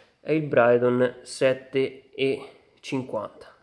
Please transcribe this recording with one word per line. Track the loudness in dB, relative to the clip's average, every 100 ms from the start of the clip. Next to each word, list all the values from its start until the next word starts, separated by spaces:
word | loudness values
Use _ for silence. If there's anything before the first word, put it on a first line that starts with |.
| _ _
è | -4
il | -2
Brydon | 0 4 4 4 4 2 0 -2
sette | -14 -2 0 0 -4 -4 -4 -6 -16
e | -4 -4 -4 -10 -20 _ _
cinquanta. | -8 -8 -6 -8 -10 -14 -20 _